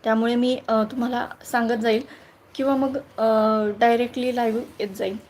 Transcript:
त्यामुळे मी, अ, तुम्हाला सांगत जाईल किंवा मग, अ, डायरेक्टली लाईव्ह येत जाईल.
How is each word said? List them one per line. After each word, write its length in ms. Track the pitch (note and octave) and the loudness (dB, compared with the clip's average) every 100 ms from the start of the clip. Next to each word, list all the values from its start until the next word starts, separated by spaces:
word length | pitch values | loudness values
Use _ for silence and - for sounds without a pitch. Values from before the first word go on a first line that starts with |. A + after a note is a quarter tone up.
त्यामुळे 300 | A3+ A3 A3+ | 2 2 2
मी, 260 | A#3+ B3+ B3+ - | 2 0 -2 0
अ, 140 | A3 G#3+ | 0 0
तुम्हाला 380 | B3+ A#3+ A#3+ - - - | -2 -4 -4 -6 -12 -4
सांगत 280 | B3 A3+ A#3 | -2 0 0
जाईल 200 | A3+ A3 C#4 - - _ - | 0 0 -2 -18 -20 _ -16
किंवा 220 | - C4+ C4+ | -4 0 0
मग, 200 | C4+ C4+ | 0 -4
अ, 300 | - - A3 A3 G#3+ A3 G#3 G#3 | -8 -2 2 4 2 2 -2 2
डायरेक्टली 580 | A#3 A#3 A#3+ B3+ B3 B3 | 4 4 0 -2 -2 0
लाईव्ह 240 | A#3 A3 - - | 0 -2 -6 -8
येत 80 | G3+ | -8
जाईल. 280 | F#3+ G3 G#3+ | -4 -6 -6